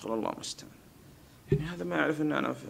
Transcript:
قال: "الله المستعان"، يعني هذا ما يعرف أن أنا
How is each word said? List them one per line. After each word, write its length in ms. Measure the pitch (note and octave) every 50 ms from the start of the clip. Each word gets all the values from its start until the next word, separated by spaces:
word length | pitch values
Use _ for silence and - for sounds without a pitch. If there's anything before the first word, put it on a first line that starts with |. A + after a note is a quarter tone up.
| -
قال: 100 | - A2+
"الله 200 | A2+ - - -
المستعان"، 380 | - - - - - - - - - - - - - - - - - - - - - - - -
يعني 120 | - D3+
هذا 200 | E3 F3 E3+ F3+
ما 120 | F3 F3
يعرف 240 | D#3+ C#3+ C#3+ D#3 D3
أن 120 | D#3 D3+ D3
أنا 220 | C#3 C3+ - B2+ C3 C3+